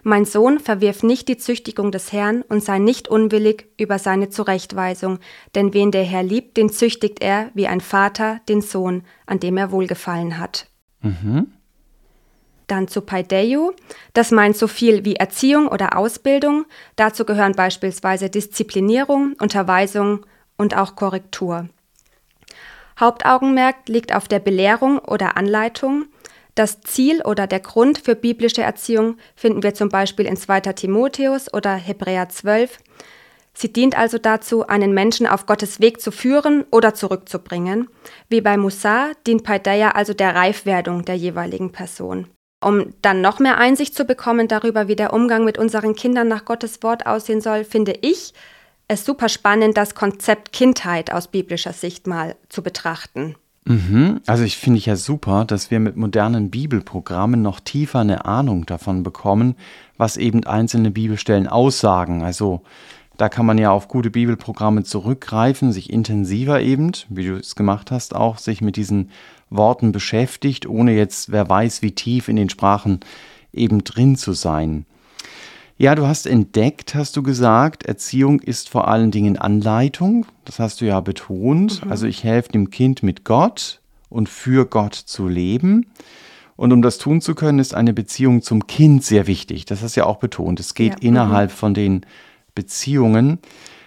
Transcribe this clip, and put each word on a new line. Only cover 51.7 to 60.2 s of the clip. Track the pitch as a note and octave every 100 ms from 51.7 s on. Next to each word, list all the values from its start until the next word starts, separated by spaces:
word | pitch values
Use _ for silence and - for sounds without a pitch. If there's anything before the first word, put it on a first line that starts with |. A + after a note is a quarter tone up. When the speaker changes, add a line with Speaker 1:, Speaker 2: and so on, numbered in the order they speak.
Speaker 1:
Sicht | E3+ F3 F3 F#3
mal | E3 D#3+ - _
zu | -
betrachten. | F3+ - E3 E3 - B2 D#3+ D3 _ _
Speaker 2:
Mhm. | - A#2 F2+ A2 F3+ - -
Also | A#2
ich | G#2+ -
finde | C3 A2+
ich | A2
ja | F#2+
super, | - D3 - G2
dass | A2 G2+ -
wir | A2+
mit | A2 -
modernen | G#2+ G#2 G#2+ A#2 G2+
Bibelprogrammen | A2+ D3+ A2 - F#2+ - F2+ A2 A#2+
noch | G#2 -
tiefer | - C#3+ D3 B2
eine | G#2+ -
Ahnung | - A#2 C#3 F2+ E2
davon | F2 G2+ F#2
bekommen, | F2 - G#2 G#2 B2 B2+ - - - -
was | A2+
eben | -